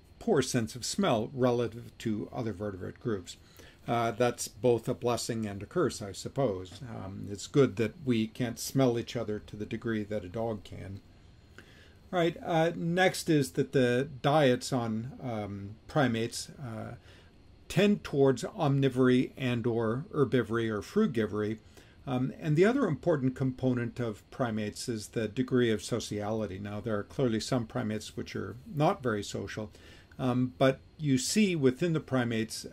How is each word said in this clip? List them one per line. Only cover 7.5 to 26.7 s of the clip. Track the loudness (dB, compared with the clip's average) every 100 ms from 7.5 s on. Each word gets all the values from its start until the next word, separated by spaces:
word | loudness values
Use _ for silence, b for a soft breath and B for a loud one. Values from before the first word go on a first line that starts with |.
| 4 4 2
that | -4 -4
we | 0 0 0
can't | -2 -6 -4
smell | -2 2 4 2
each | -2 -6
other | -4 -6
to | -8 -10
the | -8
degree | -6 -4 -2
that | -2 -6
a | -6
dog | -6 -4 -6
can. | -10 -14 -12 -14 -16 -20 -20 -20 -20 B B B B B -6
All | 0
right, | 0 -2
uh, | -2 2 2 0
next | -2 2 2 2 2
is | 2 2
that | 0 0
the | 4 4 2 0 -2
diets | 2 4 6 4 0
on, | -2 -2 -4 -6 -8
um, | -6 -6 -6 -8 -10 -14 -2
primates, | 2 2 2 -2 -6 -12 -12
uh, | -10 -10 -10 -12 B B B -20 -20 -20 -2
tend | 4 4 4
towards | 0 4 4 4
omnivory | -2 0 2 4 4 6 6 6 2 -2
and | -2 0 0
or | 0 0 -2 -2
herbivory | 0 2 2 2 0 0
or | -2
frugivory. | -2 0 2 2 0 0 -2 -4 B B B B -4
Um, | -2 -2 -4
and | 0
the | 4 6
other | 4 0
important | 0 0 2 2
component | 0 -2 0 0 0 -2 -4
of | -6 -6 -10
primates | -4 -2 -2 -4 -6 -6
is | -6 -6
the | -4 -4
degree | -2 2 4 4
of | 2
sociality. | 0 -4 -4 -4 -4 -4 -4 -6
Now, | -8